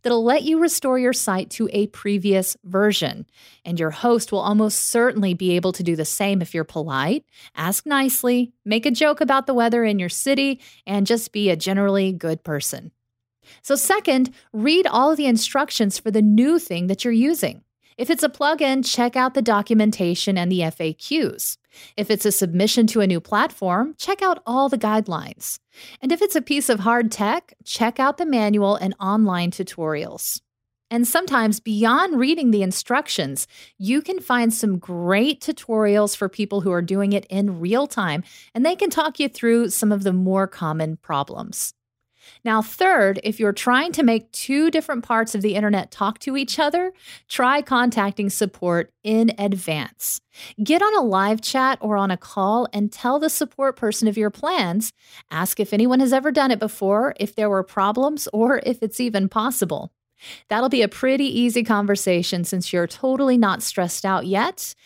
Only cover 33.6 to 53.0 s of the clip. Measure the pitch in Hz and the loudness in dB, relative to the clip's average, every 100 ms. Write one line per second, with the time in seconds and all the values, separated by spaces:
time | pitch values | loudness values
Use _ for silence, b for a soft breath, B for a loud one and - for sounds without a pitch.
33.6 | B - 196 269 302 381 - 247 233 220 | B -8 -2 -2 -2 -6 -2 0 2 0
34.6 | 220 185 - 175 175 196 262 330 - - | -2 -2 -6 -4 0 2 2 0 -6 -8
35.6 | - 220 214 202 208 - 196 - 208 202 | -4 0 4 4 2 0 -4 -4 -4 -2
36.6 | 190 175 175 190 202 202 - 190 202 175 | 0 0 0 0 0 -2 -2 -2 -2 -2
37.6 | 170 226 285 - 185 151 180 B B - | -2 -2 -2 -2 -2 -4 -6 B B -2
38.6 | 285 370 403 294 311 - 277 - 233 233 | 0 0 -2 0 -2 -2 -4 -2 2 2
39.6 | 226 - 214 208 196 185 185 190 190 - | 2 0 0 0 0 0 2 2 0 -4
40.6 | 160 160 156 160 - 147 139 - - - | -6 -4 -4 -6 -6 -4 -4 -8 -12 -10
41.6 | - - _ _ _ b b b 226 220 | -10 -12 _ _ _ b b b -2 0
42.6 | 220 - 370 349 196 196 - 220 220 202 | 0 0 2 4 4 2 -4 -2 0 0
43.6 | - 247 330 320 262 226 - - - 277 | 2 2 2 2 2 2 -2 -10 -2 0
44.6 | 320 320 311 262 - 226 226 220 202 196 | 2 2 -2 -4 0 0 0 0 -2 0
45.6 | 208 202 - - 202 220 - 269 269 - | 2 2 -2 -2 -4 -2 -4 -4 -2 0
46.6 | 294 349 370 370 B B - - 254 285 | 0 0 -2 -6 B B -8 0 2 2
47.6 | 285 254 247 226 202 196 202 - 202 - | 2 2 2 2 -2 -2 -4 -2 -4 -2
48.6 | 180 170 165 _ 214 220 226 226 202 196 | -2 0 -2 _ -2 2 2 2 -2 -2
49.6 | 175 156 123 - - - - B B - | -4 -4 -6 -8 -8 -8 -12 B B -6
50.6 | 208 330 403 427 254 190 196 220 - 262 | 0 2 4 2 2 2 2 0 -2 0
51.6 | 262 262 214 208 196 180 - - 190 220 | 0 0 -2 0 0 -2 -6 -2 0 0
52.6 | 247 208 208 - | 0 -2 -4 -2